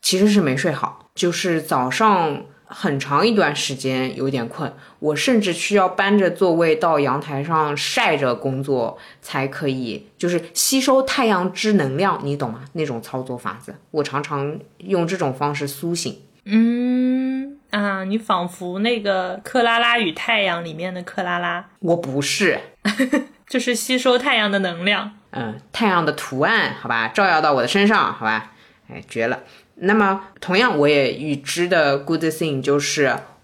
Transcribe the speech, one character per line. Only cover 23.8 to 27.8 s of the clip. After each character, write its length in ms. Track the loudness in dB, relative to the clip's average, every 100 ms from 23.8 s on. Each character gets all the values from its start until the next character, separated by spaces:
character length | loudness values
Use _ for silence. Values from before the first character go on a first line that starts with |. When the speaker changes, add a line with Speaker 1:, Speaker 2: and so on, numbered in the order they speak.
| 0 0
Speaker 2:
收 220 | 2 2
太 160 | 2 2
阳 140 | 2
的 80 | 0
能 240 | 0 -2
量。 280 | 0 0 -2 -12 _
Speaker 1:
嗯， 240 | -8 -8 -10 -12
太 140 | -2 2
阳 180 | 2
的 60 | 2
图 280 | -2 -4 0
案， 340 | 2 2 0 -4
好 80 | -2
吧， 180 | -2 0
照 180 | 2 4
耀 140 | 4
到 120 | 4
我 100 | 2
的 60 | 2
身 180 | 2